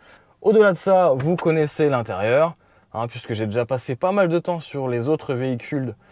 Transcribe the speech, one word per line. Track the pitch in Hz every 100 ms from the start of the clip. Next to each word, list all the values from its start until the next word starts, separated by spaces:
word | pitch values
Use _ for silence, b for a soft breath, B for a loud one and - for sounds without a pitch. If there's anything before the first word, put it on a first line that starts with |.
| b b b b
Au-delà | 190 214 208
de | 170
ça, | 196 190 170
vous | 131 147 180
connaissez | 165 160 151 - 147
l'intérieur, | 127 113 95 107 135 165 - b b b
hein, | 110 117
puisque | 117 -
j'ai | 107 110
déjà | 117 117
passé | 127 -
pas | - 185
mal | 202 175
de | 170
temps | 180 170
sur | - 143 131
les | 120 123
autres | 156 -
véhicules | 127 131 120 - 147 127 - b